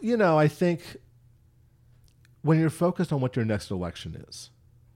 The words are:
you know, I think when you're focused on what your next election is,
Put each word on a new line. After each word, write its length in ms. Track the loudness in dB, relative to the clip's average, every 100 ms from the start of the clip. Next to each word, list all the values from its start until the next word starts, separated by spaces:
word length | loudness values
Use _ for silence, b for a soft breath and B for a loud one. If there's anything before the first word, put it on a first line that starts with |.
you 140 | -2 2
know, 240 | 4 6
I 80 | 4
think 480 | 2 0 -2 -6 -20 -20 _ _ _ _ _ _ _ _ _ _ _ _ _
when 180 | 2 2
you're 100 | 2
focused 420 | 0 0 0 -2
on 80 | -2
what 140 | -2 -2
your 100 | -2
next 240 | -2 -4
election 520 | -6 -6 -8 -14 -14 -16
is, 220 | -18 -20 _ _ _ _